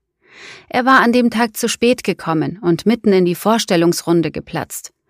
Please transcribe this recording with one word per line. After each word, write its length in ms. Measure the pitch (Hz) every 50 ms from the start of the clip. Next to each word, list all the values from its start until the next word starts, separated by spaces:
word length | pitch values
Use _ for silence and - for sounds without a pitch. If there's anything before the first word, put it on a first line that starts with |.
| _ _ _ _ _ _ - - - - - - - -
Er 180 | - 247 247
war 140 | 254 269 262
an 140 | 262 240 233
dem 160 | 247 240 240
Tag 260 | - 214 240 226 -
zu 140 | - - 226
spät 340 | - - - 240 247 240 -
gekommen 560 | - 180 - - 170 160 160 147 135 170 185
und 240 | - 175 170 165 -
mitten 280 | 208 233 233 - 220 196
in 100 | 185 180
die 120 | 175 175
Vorstellungsrunde 960 | - - 202 226 233 - - 190 170 170 170 165 - - - 170 170 160 156
geplatzt. 600 | - - - - - 156 127 - - - - - _ _ _ _